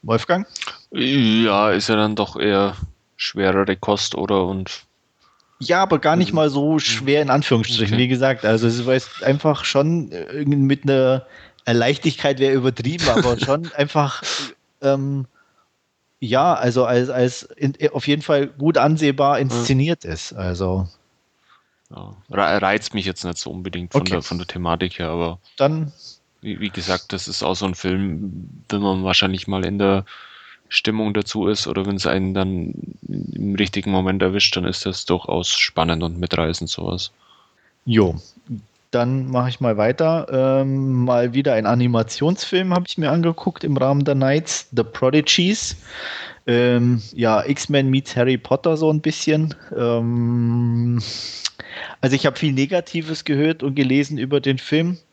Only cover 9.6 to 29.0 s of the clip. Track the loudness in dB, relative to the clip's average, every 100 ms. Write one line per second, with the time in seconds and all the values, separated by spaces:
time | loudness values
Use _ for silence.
9.6 | 0 2 2 0 -4 -10 -10 -4 0 2
10.6 | 2 2 2 4 4 2 -2 -20 -20 _
11.6 | 0 2 4 2 -2 0 0 2 2 4
12.6 | 0 -2 -4 0 2 2 2 0 0 -2
13.6 | -2 -2 0 2 0 -2 -6 -6 -8 -14
14.6 | _ _ 0 0 0 -4 -6 _ _ _
15.6 | _ _ _ _ _ _ 0 2 4 2
16.6 | 2 2 4 4 2 2 0 0 -18 -4
17.6 | -2 0 -2 0 0 0 2 2 0 0
18.6 | 2 4 4 4 2 4 2 2 0 -2
19.6 | 2 2 2 -2 -4 -8 -8 -6 -6 -2
20.6 | -2 0 -4 _ _ _ _ _ _ _
21.6 | _ _ _ -18 -18 -20 _ -2 0 2
22.6 | 0 -2 -4 -6 -6 -6 -8 -8 -10 -10
23.6 | -10 -10 -2 -2 0 -4 -4 -8 -8 -6
24.6 | -2 0 -2 -4 -6 -4 -4 -6 _ -2
25.6 | 0 0 -6 -10 -20 -20 _ _ -12 -8
26.6 | -6 -6 -4 -4 -4 -10 -8 -4 -4 -2
27.6 | -4 -4 -2 -2 -2 -4 -8 -10 -14 -18
28.6 | -6 -2 0 0